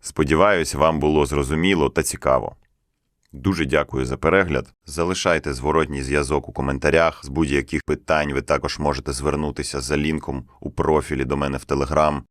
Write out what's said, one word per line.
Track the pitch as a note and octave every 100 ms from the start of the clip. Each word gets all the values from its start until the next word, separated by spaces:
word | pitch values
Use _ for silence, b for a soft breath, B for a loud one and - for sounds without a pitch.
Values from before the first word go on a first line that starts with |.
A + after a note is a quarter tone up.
Сподіваюсь, | - - D2+ D#2 G2+ F#2+ D2+ C#2+
вам | D#2 D#2+
було | D2+ D2+ C#2+
зрозуміло | D2 C2 D2+ F2+ F#2 C#2+
та | -
цікаво. | D2+ - C#2 C2 - - _ _ _ _ _ _ _
Дуже | C#2+ C2 F2+ D2
дякую | D2+ C#2 C2+ B1+
за | B1+
перегляд. | D#2 F#2 F#2 C#2 - _ -
Залишайте | D2 E2+ F#2 F#2+ E2 D2+
зворотній | C2 C#2 D2+ D2+ C#2
зв'язок | C2 C#2+ C#2 D2+ B1+
у |
коментарях. | C#2 C2+ C2+ D2 D#2+ E2 - C#2
З |
будь-яких | C#2 D#2 C#2 B1+ D2+ -
питань | D2 - D#2 D2
ви | C2+
також | C2 D2 C#2 -
можете | D2 C2+ -
звернутися | C2 C#2+ C#2+ D2+ C#2+ C#2+ C#2+
за | B1 D2
лінком | D2+ D#2 - C2+ B1 b
у | -
профілі | - D2+ D#2 C#2 C#2 C2
до | C#2+
мене | C#2 C2+
в |
Telegram. | - C#2+ C2 D2+ D#2 D2 B1+